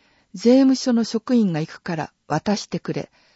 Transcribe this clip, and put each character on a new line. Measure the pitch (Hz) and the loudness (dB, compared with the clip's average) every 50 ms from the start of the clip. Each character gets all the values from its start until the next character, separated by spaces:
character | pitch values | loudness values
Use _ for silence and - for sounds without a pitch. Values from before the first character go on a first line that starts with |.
| _ _ _ _ _ _ - | _ _ _ _ _ _ -12
税 | 190 - 233 247 269 | -2 2 4 6 6
務 | 269 262 262 | 6 4 2
署 | 247 - 262 240 | 2 0 0 0
の | 233 226 | 0 0
職 | - - 226 - - 254 | -2 -4 -6 -4 0 0
員 | 240 220 196 165 | 2 2 2 0
が | 151 | -2
行 | 160 - | -6 -8
く | - - | -10 -14
か | - - 175 | -10 -8 -6
ら | 160 143 - _ _ _ | -6 -8 -10 _ _ _
渡 | - 147 156 - - 202 | -6 -6 -4 -2 -2 -4
し | - - | -4 -4
て | - - - | -8 -10 -10
く | - - 147 | -6 -6 -8
れ。 | - - - _ _ _ _ _ | -8 -8 -12 _ _ _ _ _